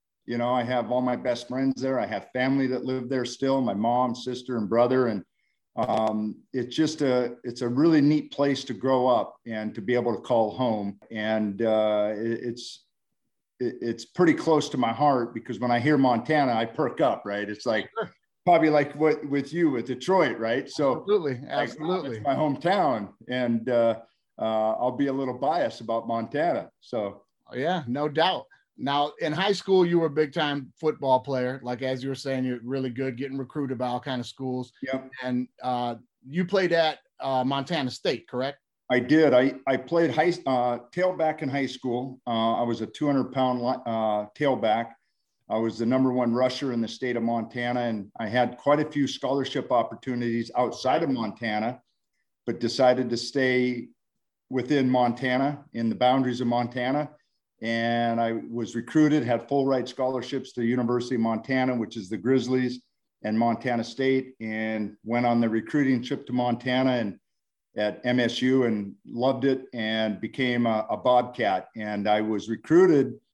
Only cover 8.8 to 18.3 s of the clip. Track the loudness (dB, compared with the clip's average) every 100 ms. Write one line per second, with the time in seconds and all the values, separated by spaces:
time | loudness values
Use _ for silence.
8.8 | 2 4 4 4 0 -10 -10 -6 -6 -6
9.8 | 0 0 0 -2 0 2 2 0 -2 0
10.8 | -4 -10 -12 -6 -2 0 -2 -2 2 2
11.8 | 2 2 0 -2 -4 -4 -6 -10 -14 -18
12.8 | _ _ _ _ _ _ _ -6 -6 -4
13.8 | -6 -8 -8 2 4 4 2 2 2 -2
14.8 | -2 2 2 2 -2 -8 -10 -4 0 2
15.8 | 4 4 4 2 2 2 2 2 -2 -2
16.8 | -4 2 0 0 -4 -6 -6 -6 -2 -2
17.8 | -2 -8 -10 _ _